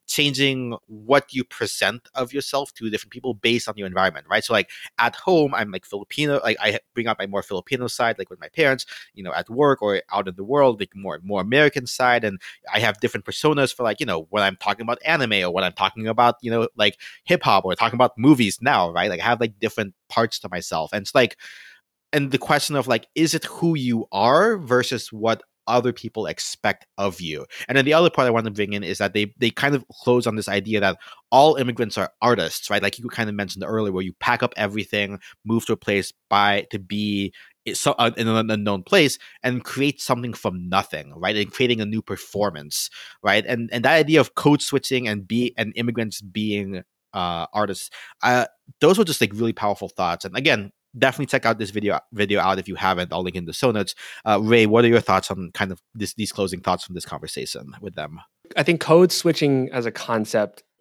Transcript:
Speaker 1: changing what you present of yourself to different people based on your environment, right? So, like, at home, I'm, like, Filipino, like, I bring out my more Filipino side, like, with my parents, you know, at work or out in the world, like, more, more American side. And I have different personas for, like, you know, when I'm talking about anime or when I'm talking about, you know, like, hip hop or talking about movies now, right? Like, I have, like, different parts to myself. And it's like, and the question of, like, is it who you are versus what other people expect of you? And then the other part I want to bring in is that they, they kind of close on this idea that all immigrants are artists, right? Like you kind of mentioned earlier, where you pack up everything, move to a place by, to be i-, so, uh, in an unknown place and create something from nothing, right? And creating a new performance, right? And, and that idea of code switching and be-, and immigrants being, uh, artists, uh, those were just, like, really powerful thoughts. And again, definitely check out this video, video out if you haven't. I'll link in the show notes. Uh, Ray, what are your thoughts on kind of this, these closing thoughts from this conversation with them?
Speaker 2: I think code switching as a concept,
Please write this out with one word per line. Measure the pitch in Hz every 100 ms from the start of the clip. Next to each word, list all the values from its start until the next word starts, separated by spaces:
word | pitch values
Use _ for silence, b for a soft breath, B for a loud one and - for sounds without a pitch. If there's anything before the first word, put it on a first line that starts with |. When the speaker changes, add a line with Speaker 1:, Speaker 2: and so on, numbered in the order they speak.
| -
Speaker 1:
changing | - 143 131 139 131 120 113 _
what | 107 107 143 -
you | 131
present | 127 - 107 - 175 120 _
of | 131 123
yourself | 139 - 139 143
to | - 110
different | 104 -
people | 123 127
based | 113 113 120 -
on | 104
your | 95
environment, | 92 95 73 78
right? | 107
So, | -
like, | 107 92 B B -
at | 120
home, | - - 170 143
I'm, | 101 104
like, | 92
Filipino, | - 101 101 - 147 143
like, | 113 -
I | 107 107 _
bring | 120 113
out | 107
my | 98
more | 98
Filipino | - 95 - 127 120
side, | - 117 107
like, | 95
with | -
my | 76
parents, | - 143 131 - B B
you | -
know, | 92
at | 78 90
work | 117 147 135
or | 104 95 -
out | 98 95
in |
the | 90
world, | 101 143 131 107
like, | 98 98
more, | 98 78
more | 95 101
American | 98 135 147 139 123
side. | - 127 120
And | 110 95 B B -
I | 107
have | 113 101
different | 120 110 -
personas | - 151 143 131
for, | -
like, | 113 107
you | 131
know, | 82 80
when | 104
I'm | 98 92
talking | 104 101
about | 113 120
anime | 156 160 120 101
or | 90
when | 87
I'm | 90
talking | 90 98 113 110
about, | 113 120 -
you | 117
know, | 117 113
like, | - 104 - B B
hip | - 175
hop | 127 98 92
or |
talking | 87 113 120
about | 127 -
movies | 131 131 104 -
now, | 123 117 87
right? | 85 98
Like, | 87
I |
have, | 104 120
like, | 117 101
different | 110 - 101 _ -
parts | 113 113 -
to | 98
myself. | 90 - 82 78
And | 104
it's | 98
like, | - 120 - B B B B _ _ -
and | 151 139
the | 139
question | - 147 - 143
of, | 127
like, | 113 -
is | 151 156
it | 160
who | - - 170 156
you | 123 113 101
are | 98 113 151 220 208
versus | 131 123 - 113 -
what | 110 113 110 - _ -
other | 123 123
people | 120 113 110 87
expect | - - - 104 - _ -
of | 101 90
you? | 85 73 - B B
And | 135
then |
the | 131
other | 160 170
part | - 127
I |
want | 113 113
to |
bring | 104 101
in | 101
is | 90 101
that | 101
they, | 104 104 -
they | 117
kind | - 139
of | 139 -
close | - 127 123 117
on |
this | 107 101
idea | 101 104 104
that | 95 90 B B -
all | 123 151 135
immigrants | 123 120 110 104
are | 92 -
artists, | 117 110 82 - -
right? | 104
Like | 98 -
you | 117
kind | - 107
of |
mentioned | 101 95 95 92
earlier, | 110 104
where | 92
you | 92 -
pack | 123 120
up | 123 -
everything, | 104 107 98 104 101 98 B B
move | 107 113 -
to |
a | 107
place | - 98 - - -
by, | 101 101 101 -
to | 104
be | 92 104 107 101 98 B B _ -
i-, |
so, | - 147 -
uh, | 117 117
in | 113
an | 110 110
unknown | 107 104 98
place | - 202 143 - B B
and | 127 123
create | - 131 143 -
something | - 120 123
from | - 104 90 90
nothing, | 95 - 78 71
right? | 80 92 107
And | 104
creating | - 123 113
a |
new | 104 110
performance, | - 95 - 101 101 76 73 - - B B B
right? | 104 104
And, | - 120 117
and | 117
that | 127
idea | 160 143 156
of | 123 -
code | 147 147
switching | - 139 - 127 120
and | 104 95
be-, | 117 123 -
and | 110 107
immigrants | 120 117 110 -
being, | 101 107 107 104 98 92 - _ _
uh, | 98 90 85 82
artists, | 104 101 92 - B B B
uh, | 123 123 113 _ - -
those | 151 190
were |
just, | 175 139
like, | 104
really | 101 113
powerful | - 104 98 92
thoughts. | - 87 87
And | 98
again, | 104 147 113 101 _ _ 120
definitely | 131 135 139
check | 131
out | 117 110
this | 101
video, | 104 101 80 _
video | 104 101 101
out | 90 95
if | 92
you |
haven't. | 90 95 90 90
I'll | 85
link | 92 90
in |
the | 82
show | - 131
notes. | 107 95 - B B
Uh, | 110 104
Ray, | 107 117 107
what | 113
are | 120
your | 117
thoughts | 101 95 -
on | 95 85
kind | - 98
of | 90 _
this, | 110 101
these | - 101
closing | - 95 90
thoughts | 95 90
from | -
this | 87
conversation | - 78 78 - 64 - 69 69
with | -
them? | - 76 82 - _ - -
Speaker 2:
I |
think | 147 170
code | - 165 180
switching | - 170 151 147 135 127
as | 127
a | 117
concept, | - - 113 107 113 104 - _ _